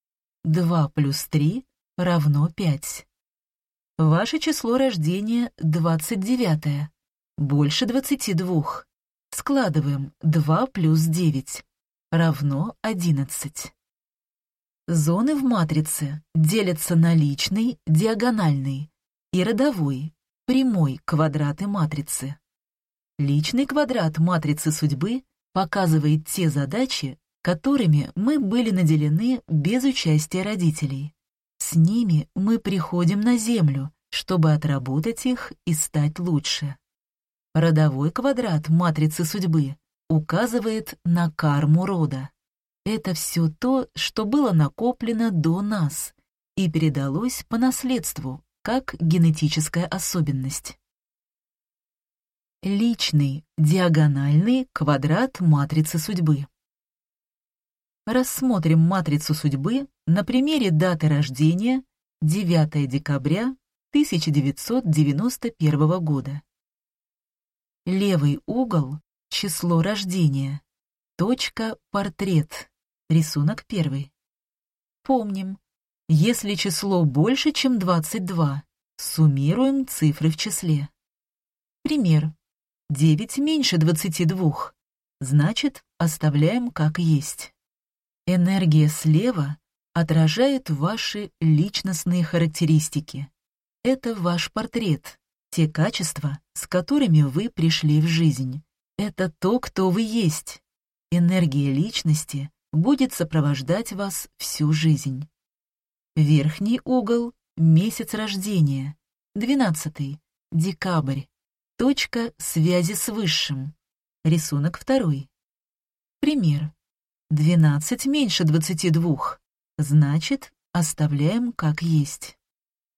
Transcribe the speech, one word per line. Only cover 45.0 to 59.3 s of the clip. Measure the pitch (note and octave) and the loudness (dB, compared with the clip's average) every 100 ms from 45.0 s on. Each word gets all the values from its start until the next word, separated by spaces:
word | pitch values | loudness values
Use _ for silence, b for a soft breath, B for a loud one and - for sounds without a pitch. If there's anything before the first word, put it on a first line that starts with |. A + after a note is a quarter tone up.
| A3+ A3 A3+ | -4 -2 0
до | F3+ D#3 E3+ | 0 0 0
нас | G3+ G#3 D3+ - - - _ _ _ - | -2 -2 -2 -4 -12 -14 _ _ _ -4
и | F#3 | -2
передалось | D#3 D#3 C#3 C#3 C#3+ A#3+ - - | 0 0 0 -2 -2 -4 -6 -6
по | A3+ | 0
наследству, | B3+ B3+ B3+ B3+ - - D3 B2+ _ _ | 0 0 -2 -4 -4 -8 -10 -10 _ _
как | - B3+ - - | -6 -4 -4 -2
генетическая | E3 E3+ E3 D#3 D3+ D#3+ D#3 E3+ F3 | 2 4 4 4 0 0 -2 -4 -4
особенность. | F#3 - F3+ D3 C3 C3 D3 - - _ _ _ _ _ _ _ _ _ _ _ _ _ _ _ _ _ _ | -4 -4 -2 -2 -2 -4 -8 -12 -18 _ _ _ _ _ _ _ _ _ _ _ _ _ _ _ _ _ _
Личный | F#3 G3+ A#3 A3+ - D3+ C#3+ C#3 - - | -4 0 0 0 0 0 0 -2 -8 0
диагональный | D#3 F#3 F3+ D#3 D3+ C#3 C#3 D3+ G3+ B3+ B3+ | 2 4 4 4 4 2 2 2 4 2 -2
квадрат | - D3 C#3 F3+ F3+ C4 - | -4 0 0 2 0 0 0
матрицы | F3 D3 C#3+ D#3+ D#3 E3+ | 2 4 2 0 0 -2
судьбы. | D#3 F#3 D#3+ C#3+ C#3 _ _ _ _ _ _ _ _ _ _ _ _ _ _ _ - | -4 -2 0 0 -4 _ _ _ _ _ _ _ _ _ _ _ _ _ _ _ -2
Рассмотрим | A#3+ B3+ - C4 G#3 D#3+ D#3+ | 0 0 -2 0 2 4 4
матрицу | E3 F#3+ D#3+ D3 - | 4 2 0 -2 -2